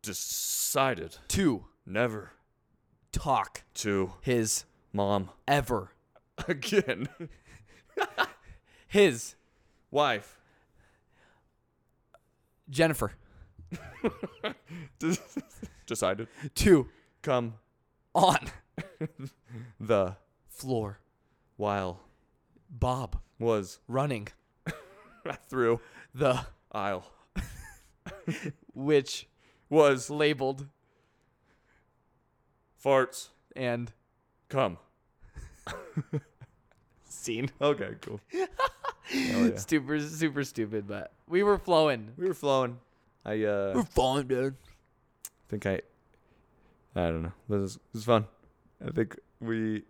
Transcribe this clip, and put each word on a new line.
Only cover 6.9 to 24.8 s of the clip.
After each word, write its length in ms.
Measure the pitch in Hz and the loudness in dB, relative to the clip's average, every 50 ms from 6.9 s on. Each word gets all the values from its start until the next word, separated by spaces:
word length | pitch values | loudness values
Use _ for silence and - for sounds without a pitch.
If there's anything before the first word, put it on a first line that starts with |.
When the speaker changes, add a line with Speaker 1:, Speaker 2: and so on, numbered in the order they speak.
| 113 87 123 - - | -4 -4 -6 -10 -10
Speaker 1:
<laughs> 40 | - - - - - _ - - - - _ - - _ _ _ - 415 - - - 269 - - _ - - - - _ _ _ _ _ | -14 -16 -16 -16 -20 _ -20 -20 -20 -20 _ -20 -20 _ _ _ -4 -4 -4 0 -2 -4 -4 -4 _ -20 -20 -20 -20 _ _ _ _ _
Speaker 2:
His 480 | _ - 202 202 175 120 117 - - - _ _ _ _ _ _ _ _ _ _ _ | _ 6 6 6 6 6 0 -8 -12 -16 _ _ _ _ _ _ _ _ _ _ _
Speaker 1:
wife 480 | - 143 147 135 117 101 - - - _ _ _ _ _ _ _ _ - - _ _ _ _ _ _ _ _ _ _ _ _ _ _ _ _ _ _ _ _ _ _ _ _ _ _ _ _ _ _ _ _ _ _ _ _ - | 0 2 2 2 2 -2 -4 -12 -20 _ _ _ _ _ _ _ _ -20 -20 _ _ _ _ _ _ _ _ _ _ _ _ _ _ _ _ _ _ _ _ _ _ _ _ _ _ _ _ _ _ _ _ _ _ _ _ -6
Speaker 2:
Jennifer 420 | 135 139 165 160 151 - 110 98 - - - _ - - - - _ - - - | 2 2 2 2 4 0 -2 -4 -4 -10 -20 _ -20 -20 -20 -20 _ -20 -16 -14
Speaker 1:
<laughs> 1300 | 175 - - - - - - 214 - - - - - - - 208 175 - _ - 165 175 156 131 - _ | -14 -14 -14 -18 -12 -4 -4 -4 -4 -4 -12 -12 -12 -8 -8 -8 -8 -10 _ -18 -16 -16 -16 -18 -12 _
Des-, 180 | 156 160 180 - - - - 277 - - - - 226 - - - - | -2 -2 -2 -2 -6 -10 -12 -12 -12 -12 -18 -18 -18 -18 -18 -20 -10
decided 420 | - 117 - 107 92 98 101 113 - - - 151 143 _ | -8 -4 -2 0 0 0 -2 -8 -12 -12 -14 -14 -8 _
Speaker 2:
to 340 | - - 196 180 147 123 - - _ _ _ _ _ | 2 8 8 8 8 6 0 -10 _ _ _ _ _
Speaker 1:
come 320 | - 156 131 123 120 113 110 107 _ _ _ _ _ _ _ _ _ _ _ | -2 0 0 2 0 -2 -8 -12 _ _ _ _ _ _ _ _ _ _ _
Speaker 2:
on 240 | 170 190 180 - - - - - - _ _ _ - - - - _ 160 160 | 4 6 6 6 2 -2 -6 -14 -16 _ _ _ -14 -14 -14 -10 _ -12 -12
Speaker 1:
<laughs> 720 | _ - 135 135 _ _ _ _ 120 113 117 120 107 _ | _ -14 -16 -16 _ _ _ _ -16 -16 -16 -16 -14 _
the 360 | 113 107 113 101 95 90 95 - _ _ _ _ _ - | 0 2 4 4 4 2 -2 -10 _ _ _ _ _ -20
Speaker 2:
floor 520 | - - - 131 127 113 107 101 101 - _ _ _ _ _ _ _ _ _ _ _ | -18 -12 -4 -2 -2 -2 -2 -4 -8 -12 _ _ _ _ _ _ _ _ _ _ _
Speaker 1:
while 440 | - 104 104 101 101 95 92 85 - - _ _ _ _ _ _ _ _ _ _ _ _ _ | -4 -2 0 0 0 -2 -4 -6 -10 -16 _ _ _ _ _ _ _ _ _ _ _ _ _
Speaker 2:
Bob 500 | 147 120 - 127 127 135 127 - - - - _ _ _ | -4 -2 0 0 0 -2 -4 -6 -6 -8 -8 _ _ _
Speaker 1:
was 400 | 113 117 113 107 95 90 - _ _ - | 0 2 2 2 0 -4 -14 _ _ -4
Speaker 2:
running 400 | 117 131 143 147 131 107 101 - - _ _ _ _ _ _ | -2 0 0 0 -2 -6 -8 -12 -16 _ _ _ _ _ _
Speaker 1:
<laughs> 840 | - - - | -12 -12 -12